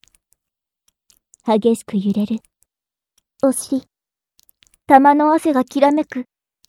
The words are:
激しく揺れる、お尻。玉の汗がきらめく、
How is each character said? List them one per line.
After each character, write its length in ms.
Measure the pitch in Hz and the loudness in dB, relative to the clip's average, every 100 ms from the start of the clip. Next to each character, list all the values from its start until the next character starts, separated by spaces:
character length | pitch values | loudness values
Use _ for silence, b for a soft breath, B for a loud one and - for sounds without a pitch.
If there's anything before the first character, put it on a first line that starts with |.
| _ _ _ _ _ _ _ _ _ _ _ _ _ _ - | _ _ _ _ _ _ _ _ _ _ _ _ _ _ -4
激 300 | 220 233 233 | 0 0 -2
し 80 | |
く 120 | - 208 | -4 -6
揺 160 | 196 | -4
れ 140 | 202 208 | -4 -4
る、 140 | 220 _ _ _ _ _ _ _ _ _ - | -8 _ _ _ _ _ _ _ _ _ -4
お 100 | 269 | -2
尻。 360 | 254 - 262 - _ _ _ _ _ _ _ _ _ - | -2 -6 -8 -8 _ _ _ _ _ _ _ _ _ 4
玉 280 | 262 285 | 4 6
の 180 | 294 302 | 2 2
汗 220 | 320 320 | 0 0
が 100 | 262 | -2
き 160 | 254 277 | -2 0
ら 100 | 285 | 0
め 140 | 302 | 0
く、 220 | 294 254 247 _ _ _ | -4 -10 -14 _ _ _